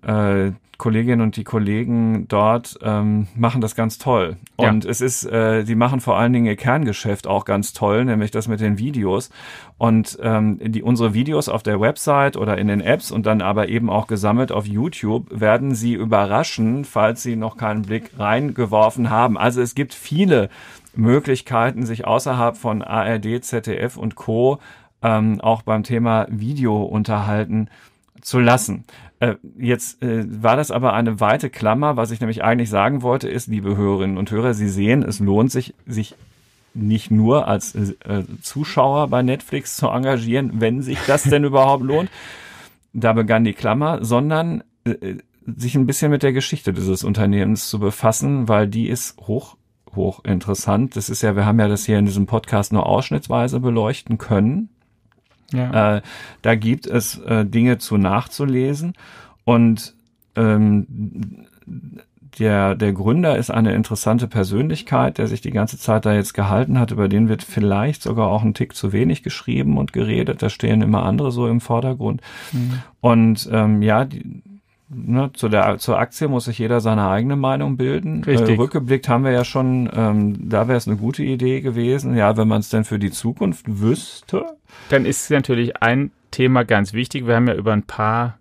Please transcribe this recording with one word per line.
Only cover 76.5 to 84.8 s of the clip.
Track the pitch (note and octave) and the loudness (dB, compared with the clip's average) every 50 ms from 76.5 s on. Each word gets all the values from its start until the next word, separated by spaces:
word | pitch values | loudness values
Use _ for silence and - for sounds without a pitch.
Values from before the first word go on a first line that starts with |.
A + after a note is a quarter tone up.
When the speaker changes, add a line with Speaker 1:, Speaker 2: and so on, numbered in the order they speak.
| A#2 - | -6 -4
Speaker 1:
jeder | A2+ A2 A#2+ A#2+ | -2 0 0 2
seine | G#2+ A2+ A2 G#2+ G2+ F#2+ | 2 2 0 2 2 2
eigene | F#2+ G#2 A#2 C3+ C#3+ | 2 0 0 0 -2
Meinung | C#3+ C3+ C3 C3+ C#3 C#3+ C#3 C3+ | 0 0 0 0 -2 -2 -4 -2
bilden. | B2+ B2+ C3 C#3 D#3+ F3 D#3+ D#3 D3+ D3+ | -2 -2 -2 -2 -2 -4 -4 -4 -4 0
Äh, | - | 2
Speaker 2:
Richtig. | C#3 A#2+ A#2 A2 A2+ | 2 4 4 4 4
Speaker 1:
rückgeblickt | G#2+ A#2+ C#3 - E3 C3 A#2+ C3+ C3 - - | 2 2 0 0 -4 0 0 -2 0 2 0
haben | B2 A#2 C3+ | 0 2 2
wir | C3+ B2+ | 2 2
ja | B2 B2 | 2 0
schon, | - - C3+ C3 C3 B2+ B2+ B2 A#2 - | 0 -2 -2 0 0 0 0 -2 -2 0
ähm, | A2 A2+ A2 G#2 G#2+ G#2 G#2 G#2 G2 - - | 0 2 2 2 2 2 0 -2 -4 -4 -2
da | A2 G#2 A2+ A#2 | 0 0 2 2
wär's | C3 A#2+ - | 0 0 0
eine | D#3+ - | 0 -2
gute | G2+ G#2+ A#2 C3+ - D3 | -2 -2 -4 -4 -2 -2
Idee | C3 C3 B2+ B2+ B2+ C3 C3+ | -4 -2 0 0 0 -2 0
gewesen, | C#3 C3 A#2 A#2 A#2 A#2+ C3 C#3 C#3 C3 B2 | -2 -4 -2 -2 0 0 0 0 -2 -2 0
ja, | A#2 G#2 G2+ A2 | 2 4 4 4
wenn | G#2+ A2 | 4 2
man's | A2 G#2+ G#2+ G#2 - | 2 2 0 -2 0
denn | - A2+ A2 | 0 -2 0
für | - A2 G#2 | 0 -2 -2
die | G2+ G2 | -2 -2
Zukunft | - - - A2+ A#2+ - G#3+ G3 E3 - - | -4 -4 -6 -6 -4 -2 -2 -2 -2 -4 -6
wüsste. | A#2 A2 G2 G#2 A2+ - F#3 - - - - - - - F#3+ - E4 D#4 _ _ _ - - | -8 -6 0 0 0 0 0 -4 -12 -18 -20 -10 -4 -4 -4 -4 -6 -12 _ _ _ -20 -20